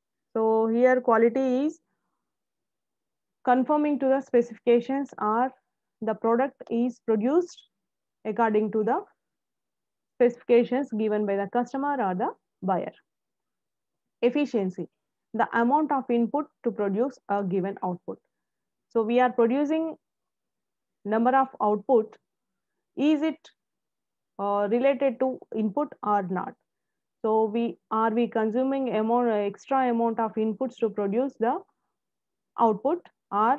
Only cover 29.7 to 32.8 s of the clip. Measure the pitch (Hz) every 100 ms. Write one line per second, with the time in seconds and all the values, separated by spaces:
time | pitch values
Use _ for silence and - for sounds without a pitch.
29.7 | 269 254 233 233 226 220 - 220 208 262
30.7 | - 220 196 202 220 269 - 220 320 -
31.7 | _ _ _ _ _ _ _ _ - 214
32.7 | 208